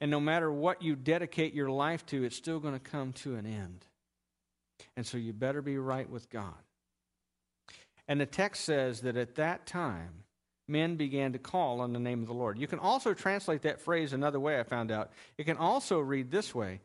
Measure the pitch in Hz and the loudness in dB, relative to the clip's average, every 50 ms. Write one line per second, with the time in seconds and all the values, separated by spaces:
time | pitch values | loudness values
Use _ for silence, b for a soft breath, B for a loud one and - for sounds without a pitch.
0 | 147 147 147 147 147 151 160 170 165 156 147 143 151 180 - - 175 160 147 135 | 0 2 2 4 4 4 4 4 4 2 2 2 2 2 2 2 0 0 0 2
1 | 127 143 160 175 175 - - - 160 160 - 147 143 135 135 139 143 156 170 160 | 2 2 2 2 2 0 0 2 2 2 2 0 0 2 2 2 2 2 0 -2
2 | - - 143 135 127 117 - - - 160 165 156 147 151 139 127 - - - 147 | -2 -2 0 0 0 0 -2 -4 -4 -4 -2 -2 -2 -2 -4 -4 -6 -6 -4 -4
3 | 135 131 127 - - 143 127 113 104 110 110 104 98 87 90 92 - - _ _ | -4 -4 -6 -6 -6 -6 -4 -4 -4 -4 -4 -4 -6 -8 -10 -14 -18 -20 _ _
4 | _ _ _ _ _ _ _ _ _ _ _ _ _ _ _ B B B B 123 | _ _ _ _ _ _ _ _ _ _ _ _ _ _ _ B B B B -8
5 | 120 - - 120 113 113 107 104 127 131 139 147 139 143 139 135 131 131 131 131 | -8 -6 -4 -4 -4 -4 -4 -2 0 0 0 0 -2 -2 -2 -2 0 0 -2 -2
6 | 127 - - 117 - - - 113 101 90 82 - - _ _ _ _ _ _ _ | -4 -6 -8 -10 -10 -8 -8 -6 -6 -8 -10 -14 -18 _ _ _ _ _ _ _
7 | _ _ _ _ _ _ _ _ _ _ _ _ _ B B B B B B B | _ _ _ _ _ _ _ _ _ _ _ _ _ B B B B B B B
8 | B - 147 143 143 131 - - 190 202 - - - - 156 139 131 127 120 107 | B -2 0 0 0 0 2 0 0 0 0 -2 0 2 2 4 2 2 0 -2
9 | 123 127 117 123 120 117 - - 156 165 175 - - - - 180 170 135 98 85 | -2 -2 0 0 -2 -2 0 0 0 0 0 -2 -6 -6 -4 -2 -2 -2 -2 -4
10 | 82 87 80 85 98 _ _ _ _ _ _ _ _ - 147 151 160 170 170 151 | -6 -10 -12 -16 -18 _ _ _ _ _ _ _ _ -2 0 2 2 2 0 0
11 | 151 139 135 139 139 135 123 127 - - - 185 170 135 120 120 123 120 120 120 | -2 0 0 0 0 0 -2 -4 -6 -2 0 2 2 2 2 0 0 0 0 0
12 | 120 123 123 117 113 113 120 123 123 110 101 113 143 147 - - - 196 240 269 | 0 0 0 -2 -2 -4 -2 -2 -2 -2 0 -2 -4 -4 -2 0 2 2 2 4
13 | - 226 185 - - 190 196 202 - - 160 143 - 151 143 - - - 170 165 | 2 0 -2 0 0 0 0 0 0 0 -2 0 0 0 -2 0 0 0 2 2
14 | 160 139 135 131 143 147 143 139 135 151 151 127 117 - 131 120 113 110 110 107 | 2 0 0 0 2 2 2 2 2 2 2 2 0 0 0 0 0 0 0 -2
15 | 107 B B B B B B - 147 160 160 123 165 180 233 269 - - 190 160 | -2 B B B B B B -4 -2 -2 0 2 2 2 2 2 2 2 2 2
16 | 143 135 139 135 127 123 143 202 214 - - 123 107 92 92 98 - | 4 2 0 0 0 0 0 0 -2 -2 -2 -4 -2 -2 -4 -8 -12